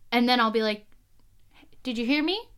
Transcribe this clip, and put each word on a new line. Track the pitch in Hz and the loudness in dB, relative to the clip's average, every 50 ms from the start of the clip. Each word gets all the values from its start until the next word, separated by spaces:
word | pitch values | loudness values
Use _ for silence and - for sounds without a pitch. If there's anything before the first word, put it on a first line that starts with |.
| - - | -10 -2
And | - 247 240 247 | 0 2 2 4
then | 247 247 | 4 4
I'll | 226 220 | 2 2
be | 214 226 220 | 0 0 0
like, | 214 214 208 - - - - _ _ _ - - - - - - - _ - - - - - - | -2 -2 -4 -8 -18 -20 -20 _ _ _ -20 -20 -20 -20 -20 -20 -20 _ -20 -20 -20 -20 -12 -8
"Did | 254 233 233 | -6 -4 -4
you | 233 | -2
hear | 233 285 302 302 | 0 0 0 0
me?" | 339 370 440 480 - - | 0 -2 -4 -6 -12 -20